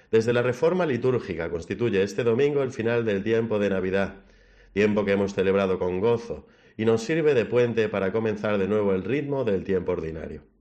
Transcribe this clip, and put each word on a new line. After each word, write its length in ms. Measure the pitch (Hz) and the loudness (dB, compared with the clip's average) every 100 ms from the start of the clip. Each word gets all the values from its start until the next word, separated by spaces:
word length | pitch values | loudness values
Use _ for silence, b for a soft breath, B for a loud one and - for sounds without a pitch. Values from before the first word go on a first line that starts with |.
| B | B
Desde 220 | 113 113 | 2 2
la 80 | 120 | 2
reforma 460 | 123 120 165 180 165 | 0 0 0 2 0
litúrgica 640 | 120 127 120 - 82 82 | 0 0 0 -2 -6 -6
constituye 520 | 82 - 101 117 101 | -6 -6 -2 0 2
este 220 | 202 - | 0 0
domingo 380 | 117 113 143 143 | 0 2 2 2
el 100 | 131 | -2
final 320 | - 113 120 | -2 -2 0
del 180 | 113 98 | 0 -2
tiempo 360 | 101 113 113 107 | 0 0 0 0
de 100 | 101 | 0
Navidad, 460 | 95 92 95 92 - b b b b b | 0 0 0 -2 -6 b b b b b
tiempo 320 | 95 104 104 | 0 2 2
que 80 | 98 | 2
hemos 220 | 98 98 | 2 0
celebrado 440 | 98 95 98 95 92 | 0 2 2 2 0
con 220 | 92 90 | -2 0
gozo, 460 | 113 117 - 73 - b b - | 0 0 -4 -12 -14 b b -2
y 80 | 110 | 2
nos 160 | 113 | 2
sirve 320 | - 160 151 | 0 0 2
de 100 | 131 | 2
puente 460 | 98 120 120 113 107 | 2 2 2 2 0
para 200 | 101 95 | 0 0
comenzar 460 | 110 110 104 107 104 | 0 -2 -2 -2 0
de 120 | 98 | 0
nuevo 260 | 107 101 | 0 2
el 100 | 95 | 0
ritmo 400 | 95 139 139 139 | -2 -4 -2 -2
del 200 | 117 95 | -2 -2
tiempo 280 | - 92 87 | 0 -2 0
ordinario. 520 | 87 80 80 76 76 - _ | -4 -4 -8 -10 -14 -18 _